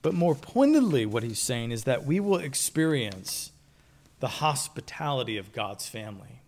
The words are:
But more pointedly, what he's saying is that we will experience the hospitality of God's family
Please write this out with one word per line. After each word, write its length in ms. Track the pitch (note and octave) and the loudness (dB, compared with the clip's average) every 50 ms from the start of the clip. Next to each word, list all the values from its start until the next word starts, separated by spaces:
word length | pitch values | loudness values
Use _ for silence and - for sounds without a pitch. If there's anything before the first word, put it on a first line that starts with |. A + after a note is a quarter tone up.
| - | 0
But 120 | D#3+ F3+ | 0 2
more 200 | F3 E3+ F3 D#3 | 2 2 2 2
pointedly, 680 | C3+ - - - A#3 C#4 C#4 D#4 D#4 C4 G#3+ D#3 C3 A2 | 0 -4 -4 4 4 6 8 8 6 6 4 4 2 2
what 180 | G#2+ G#2 A#2 A2+ | 2 0 -2 -2
he's 180 | A#2 A2 - | -2 -4 -4
saying 320 | - - B2+ A#2+ A#2 A#2 A#2 | -2 -2 -2 -2 -2 -4 -4
is 120 | A2+ - | -2 0
that 200 | C3+ B2+ - - | 0 0 0 2
we 160 | C3 D#3 F#3+ | 0 0 2
will 180 | G3+ G3+ G3 E3+ | 4 2 2 0
experience 1120 | E3+ D3+ C3+ - - - - D#3 D#3+ D#3+ D#3 C#3 A#2 G#2 G2 F#2+ F#2 - - - - - - - _ _ _ _ _ _ _ _ _ - _ _ | 0 -4 -4 -2 -2 -2 2 2 2 4 4 2 0 -2 -6 -8 -10 -8 -8 -8 -8 -10 -14 -20 _ _ _ _ _ _ _ _ _ -20 _ _
the 80 | - B2 | -4 -4
hospitality 1080 | - - D3 D#3 D3 C#3 - - - - - - - - D#3 D3 C#3+ C3 B2 A2+ G#2+ | -2 0 0 0 0 0 -4 -6 -8 -12 -12 -12 -10 -6 -4 -2 -2 -2 -2 -4 -6
of 160 | G#2 F#2 G2+ - | -8 -8 -10 -8
God's 360 | A2+ G#2 G2 G2+ F#2+ - - | -6 -6 -6 -6 -10 -12 -10
family 540 | - A2+ G#2+ G#2+ G#2 G2 G2 C#3 A#2+ B2+ - | -10 -10 -10 -10 -12 -14 -16 -18 -20 -20 -20